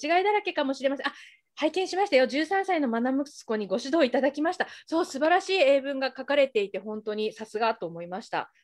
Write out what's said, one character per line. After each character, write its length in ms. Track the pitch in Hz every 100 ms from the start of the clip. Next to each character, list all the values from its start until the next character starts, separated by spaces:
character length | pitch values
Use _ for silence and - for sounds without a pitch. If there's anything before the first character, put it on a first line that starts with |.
い 40 | 294 349
だ 80 | 392
ら 80 | 415
け 120 | 392
か 120 | 320
も 80 | 277
し 100 | 269
れ 60 | 262
ま 80 | 277
せ 60 |
ん。」 40 | 285
あ、 40 | - - _ _ -
拝 160 | 311
見 160 | 359 370
し 80 | 359
ま 100 | 403
し 40 |
た 60 | 262
よ。 100 | 254
「十 180 | 262 311
三 180 | 392
歳 160 | 381 339
の 80 | 269
愛 180 | 226 247
息 320 | 269 277 -
子 120 | - 220
に 100 | 196
ご 100 | 190
指 180 | 269
導 120 | 330 262
い 40 |
た 100 | 269
だ 100 | 269
き 80 | -
ま 120 | 320
し 40 | 359
た。」 100 | - - -
そ 140 | 320
う、 40 |
素 140 | 349 269
晴 100 | 302
ら 120 | 359
し 100 | 381
い 60 | 381
英 240 | 269 277
文 180 | 269 269
が 160 | 262 -
書 80 |
か 120 | 262 285
れ 120 | 269
て 140 | 226
い 80 | 196
て、 80 | 185
本 240 | 202 214
当 120 | 214
に 180 | 214 214
さ 120 | -
す 140 | 220 214
が 160 | 226
と 120 | 226 170
思 160 | 165
い 40 | 175
ま 160 | 185
し 80 | -
た。 200 | 165 - _